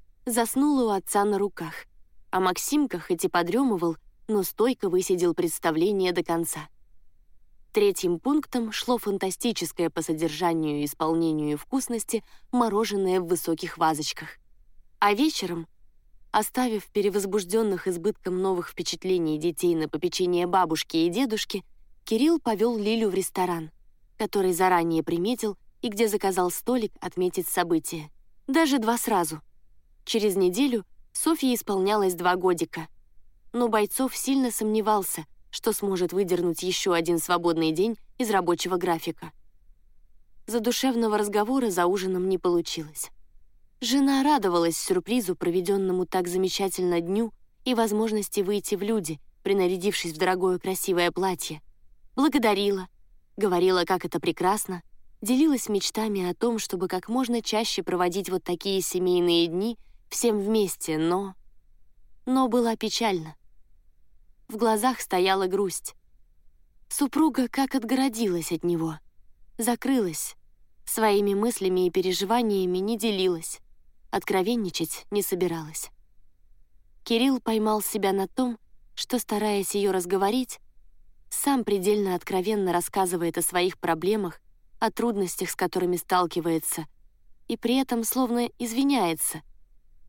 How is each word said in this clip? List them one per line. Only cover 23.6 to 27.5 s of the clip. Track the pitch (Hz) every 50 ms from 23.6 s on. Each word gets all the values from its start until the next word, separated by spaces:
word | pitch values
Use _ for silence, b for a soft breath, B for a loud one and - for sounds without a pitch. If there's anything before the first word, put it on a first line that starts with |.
| 160 156 - - - - - _ - _ _
который | - 220 190 - 202 185 185 175
заранее | 160 190 185 180 170 165 170 165 160
приметил | 156 - 170 170 175 220 254 233 - 208 196 - - - _ -
и | - 240
где | 202 196 233 214
заказал | 208 208 - 190 180 185 180 175
столик | - - - - 247 254 214 196 - -
отметить | - 180 - 175 185 180 - 190 170
событие. | -